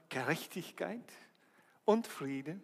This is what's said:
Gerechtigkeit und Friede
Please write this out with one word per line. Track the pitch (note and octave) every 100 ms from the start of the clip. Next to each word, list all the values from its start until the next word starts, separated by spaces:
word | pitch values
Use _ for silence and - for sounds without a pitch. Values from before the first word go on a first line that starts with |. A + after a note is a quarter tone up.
| -
Gerechtigkeit | C3 B2+ E3 - F#3 - - - A#3 - - - _ _ - - _ -
und | A3 -
Friede | - C#3 C3+ C#3+ F#3+